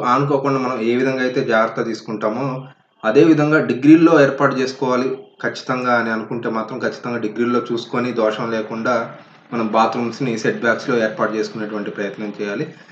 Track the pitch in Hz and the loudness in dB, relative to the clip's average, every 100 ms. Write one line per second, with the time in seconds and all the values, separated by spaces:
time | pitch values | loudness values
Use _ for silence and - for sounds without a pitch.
0 | 123 127 143 139 139 135 127 123 113 123 | 0 2 2 0 0 -2 -2 -2 0 2
1 | 135 131 127 123 117 113 110 - 113 107 | 0 0 -2 -2 0 2 2 0 -6 -6
2 | - 110 110 113 139 131 143 - _ _ | -8 -4 -4 -2 -6 -6 -12 -20 _ _
3 | 110 131 165 156 151 156 120 120 143 160 | 2 6 6 6 4 2 2 2 8 8
4 | 165 160 139 - 139 131 131 - 127 127 | 10 6 6 4 0 2 -4 -2 -2 0
5 | 131 - - _ 120 - - 127 123 120 | 0 -4 -12 _ -8 -8 -6 -4 0 0
6 | 113 110 107 120 117 110 107 123 107 - | 0 -4 -4 -6 -4 -4 -6 -4 -6 -6
7 | 123 120 107 113 120 120 117 117 - 123 | -8 -6 -6 -2 0 0 -2 -6 -4 -4
8 | 123 117 110 107 117 113 107 113 113 120 | -2 0 0 0 -4 -4 -4 -4 -2 -2
9 | 113 - - - _ 120 110 110 113 123 | -2 -12 -20 -20 _ -4 0 2 2 0
10 | 117 113 135 110 123 104 120 110 - 120 | -4 -4 -4 -2 -2 -2 -2 -2 0 0
11 | 110 - 110 110 107 113 107 110 98 - | 0 -2 -4 -2 -4 -6 -8 -6 -8 -6
12 | 98 - 107 - 104 101 156 - - | -8 -6 -10 -8 -6 -6 -8 -10 -20